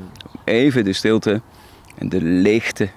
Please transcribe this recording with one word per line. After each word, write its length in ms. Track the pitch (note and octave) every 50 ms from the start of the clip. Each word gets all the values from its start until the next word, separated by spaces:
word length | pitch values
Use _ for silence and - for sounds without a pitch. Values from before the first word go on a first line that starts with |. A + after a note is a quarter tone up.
| F#2 F2+ - - - -
Om 80 | - - -
even 400 | - A2 A#2 C3+ D3 B2 B2 G#2
de 80 | F#2+
stilte 480 | F#2+ - - G#2+ A2 G#2+ - G#2+ G2+ A2+ - - - - - - - - - - - -
en 100 | - -
de 140 | - F#2+
leegte 680 | E2+ E2 F2+ F2+ F#2+ G#2 A2 A2+ - - - - G#2+ F#2+ -